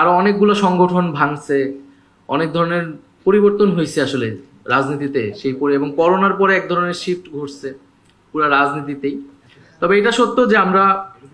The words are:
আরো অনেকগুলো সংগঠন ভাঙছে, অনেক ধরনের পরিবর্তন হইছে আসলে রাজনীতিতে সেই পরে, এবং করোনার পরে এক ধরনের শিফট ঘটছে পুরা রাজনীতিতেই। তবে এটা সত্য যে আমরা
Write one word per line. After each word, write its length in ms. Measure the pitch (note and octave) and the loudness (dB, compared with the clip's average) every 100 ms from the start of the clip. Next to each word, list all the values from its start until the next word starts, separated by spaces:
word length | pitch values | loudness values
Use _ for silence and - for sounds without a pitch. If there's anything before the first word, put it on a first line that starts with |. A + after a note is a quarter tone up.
আরো 100 | E3 F3+ | 4 4
অনেকগুলো 320 | G3+ G3+ G#3 G3+ F#3+ | 2 4 2 4 2
সংগঠন 400 | F3+ F3+ F3+ F3 C#3+ | 2 2 2 -2 -2
ভাঙছে, 380 | D3 D3 - C#3 C3+ - - _ _ _ - | -2 -4 -2 -2 -2 -6 -16 _ _ _ -6
অনেক 200 | C#3 D#3+ E3 | -4 -2 -2
ধরনের 300 | E3+ F3 E3 C#3+ - _ F#3 | -2 -2 -6 -10 -20 _ 0
পরিবর্তন 440 | G#3 G3+ G3+ G#3 E3+ | 4 4 4 2 2
হইছে 220 | D3+ D#3 C3+ | -2 -2 -2
আসলে 200 | C3 A2+ G#2+ - _ - | -2 -4 -8 -14 _ -4
রাজনীতিতে 480 | B2+ C3+ C#3+ C#3 C#3 G#2+ - | -2 -2 -4 -4 -4 -4 -4
সেই 140 | C3+ C3 | -6 -2
পরে, 120 | C#3+ C#3 | 0 0
এবং 100 | D3 D#3 | 0 0
করোনার 340 | E3 F#3+ G3 F3+ | 2 2 2 2
পরে 120 | G3 F#3+ | 2 0
এক 60 | D#3+ | -2
ধরনের 260 | F3 F3 F3 | -4 -4 -4
শিফট 240 | - F3 - C#3+ | -6 -8 -8 -12
ঘটছে 340 | C#3 - C3+ C3 _ _ _ _ _ | -12 -12 -14 -14 _ _ _ _ _
পুরা 180 | D3+ D3+ C#3 | -2 2 2
রাজনীতিতেই। 580 | C#3+ D3+ C#3+ C#3 C#3 - - - _ _ _ _ | 2 -2 -8 -6 -6 -6 -12 -20 _ _ _ _
তবে 120 | F3 G3+ | 0 2
এটা 120 | A3 A3+ | 2 2
সত্য 180 | A#3 - A#3 | 2 2 2
যে 60 | G#3+ F#3 | 2 2
আমরা 180 | F#3+ G3 F#3+ - - - | 4 2 2 -4 -16 -20